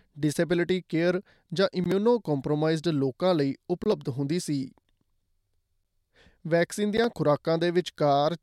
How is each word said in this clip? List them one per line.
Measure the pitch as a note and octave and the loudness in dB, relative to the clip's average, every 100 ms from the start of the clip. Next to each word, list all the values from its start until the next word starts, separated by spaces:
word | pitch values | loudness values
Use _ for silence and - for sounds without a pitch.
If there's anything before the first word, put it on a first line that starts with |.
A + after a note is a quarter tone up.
| _ D3 | _ -4
ਡਿਸੇਬਿਲਿਟੀ | D3 C#3+ E3 E3+ E3+ F#3 - | -2 0 0 0 0 -2 -2
ਕੇਅਰ | D#3+ E3+ F3+ - _ - | 0 0 0 -4 _ -8
ਜਾਂ | E3 F#3+ | 0 0
ਇਮਿਊਨੋ | F3+ F3 F#3+ A3 A#3+ | 0 0 2 2 2
ਕੰਪਰੋਮਾਈਜ਼ਡ | D#3 C#3+ D3 D3+ D#3 D#3+ E3 | 0 -2 0 0 0 0 0
ਲੋਕਾਂ | D3+ C3+ - F3+ | 0 0 0 0
ਲਈ | E3+ C#3 B2+ - | 2 0 -2 -6
ਉਪਲਬਧ | F3 G#3 D3+ D3 | -4 -2 -2 -4
ਹੁੰਦੀ | B2+ C#3 F3 | -4 -2 -2
ਸੀ। | E3 C#3+ - - _ _ _ _ _ _ _ _ _ _ _ _ _ _ - _ E3 | -2 -6 -6 -12 _ _ _ _ _ _ _ _ _ _ _ _ _ _ -20 _ -2
ਵੈਕਸੀਨ | E3 F3 - G#3 | 0 0 -2 -2
ਦੀਆਂ | G#3+ A#3 | 0 0
ਖੁਰਾਕਾਂ | - D3+ C#3+ - E3 | 0 2 2 2 0
ਦੇ | F3 | 0
ਵਿਚਕਾਰ | E3+ - - D3 C#3 D3+ E3+ | 0 -2 0 2 4 2 -2